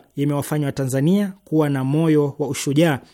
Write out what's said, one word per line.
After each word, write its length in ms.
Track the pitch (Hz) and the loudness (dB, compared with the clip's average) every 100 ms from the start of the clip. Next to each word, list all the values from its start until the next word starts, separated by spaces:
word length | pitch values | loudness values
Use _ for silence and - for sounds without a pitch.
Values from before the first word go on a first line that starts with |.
| - - | -8 -4
imewafanya 500 | 143 143 - 151 139 | -2 -2 -2 -4 -2
Watanzania 680 | - 135 135 147 196 202 190 _ | -4 -4 0 2 2 0 -6 _
kuwa 240 | 156 147 | 0 2
na 140 | 139 | 0
moyo 520 | 131 147 165 151 143 139 | 0 0 2 2 0 -2
wa 80 | 139 | -6
ushujaa 520 | 135 147 139 170 135 - | -4 -2 2 2 0 -6